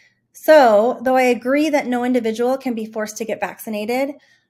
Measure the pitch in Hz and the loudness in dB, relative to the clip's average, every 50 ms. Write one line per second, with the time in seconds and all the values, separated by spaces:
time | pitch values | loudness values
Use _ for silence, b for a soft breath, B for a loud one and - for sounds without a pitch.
0 | b b b b b _ _ - - - 311 311 269 233 214 202 214 240 233 - | b b b b b _ _ -4 2 6 6 8 8 6 6 4 4 2 0 -2
1 | 240 254 254 254 254 254 247 233 - 247 262 294 302 320 285 285 - 240 247 240 | -2 0 0 2 2 2 0 -2 -2 -2 0 0 0 0 0 -2 -2 -2 -4 -2
2 | 240 247 254 247 220 226 220 220 240 247 262 269 269 262 233 220 220 220 - 220 | -2 -2 -2 -2 -2 -2 -2 -2 -2 -2 -2 -2 -4 -6 -6 -6 -8 -10 -8 -8
3 | 214 214 - - 233 214 208 - - 180 - - - 233 220 208 208 208 240 254 | -8 -8 -8 -10 -8 -8 -6 -6 -8 -8 -10 -12 -12 -12 -10 -8 -6 -6 -4 -4
4 | 277 277 285 285 b b b b b b | -4 -6 -8 -12 b b b b b b